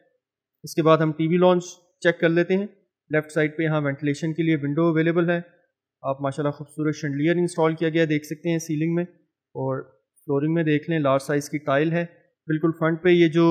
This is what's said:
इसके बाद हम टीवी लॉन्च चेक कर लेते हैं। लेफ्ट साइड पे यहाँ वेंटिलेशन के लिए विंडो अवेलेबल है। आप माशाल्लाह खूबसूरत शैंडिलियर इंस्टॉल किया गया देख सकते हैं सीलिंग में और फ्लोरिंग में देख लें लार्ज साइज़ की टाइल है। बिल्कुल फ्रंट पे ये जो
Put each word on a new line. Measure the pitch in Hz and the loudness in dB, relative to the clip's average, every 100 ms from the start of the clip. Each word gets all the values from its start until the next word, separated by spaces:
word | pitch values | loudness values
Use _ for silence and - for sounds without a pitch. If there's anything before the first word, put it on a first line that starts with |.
| _ _ _ _ _ _ | _ _ _ _ _ _
इसके | - - | -10 0
बाद | 156 160 | 4 4
हम | 156 | 2
टीवी | 151 160 180 | 0 0 4
लॉन्च | 180 180 175 - _ _ | 4 2 -2 -16 _ _
चेक | 175 170 | -2 2
कर | 170 | 2
लेते | 170 175 | 2 0
हैं। | 190 208 _ _ _ - | 0 -4 _ _ _ -6
लेफ्ट | 151 151 | -4 -2
साइड | 165 151 151 | -2 -2 -2
पे | |
यहाँ | 160 156 | -2 0
वेंटिलेशन | 143 139 143 143 160 | -2 -2 -4 -2 -4
के | 156 | -2
लिए | 160 156 | 0 0
विंडो | 143 147 170 | 0 0 2
अवेलेबल | 160 160 170 170 | 2 2 2 0
है। | 170 175 _ _ _ _ _ | -2 -4 _ _ _ _ _
आप | 135 135 | -8 -4
माशाल्लाह | 139 143 147 | -4 -2 -4
खूबसूरत | 143 147 - 151 147 | -4 -10 -6 -4 -4
शैंडिलियर | 147 139 156 175 | -4 -2 0 0
इंस्टॉल | 175 - 160 | 0 0 0
किया | 160 165 | 0 -2
गया | 165 160 | 0 0
देख | 151 | -2
सकते | 151 160 170 | -4 -8 -4
हैं | 160 | -4
सीलिंग | - 151 165 | -4 -4 -2
में | 170 175 - _ _ _ | -2 -4 -10 _ _ _
और | 135 135 131 - _ _ _ - | -8 -6 -6 -10 _ _ _ -4
फ्लोरिंग | 139 156 | -2 0
में | 165 | 0
देख | 156 147 147 | 2 0 0
लें | 165 | 0
लार्ज | 139 135 | 2 0
साइज़ | 147 147 143 | 0 -4 -4
की | 147 | -6
टाइल | 143 139 160 | -2 0 0
है। | 170 170 _ _ _ - | -2 -6 _ _ _ -6
बिल्कुल | 156 160 | -2 -2
फ्रंट | 160 165 165 | 0 -2 0
पे | 180 | 4
ये | 175 170 | 4 4
जो | 165 165 | 4 2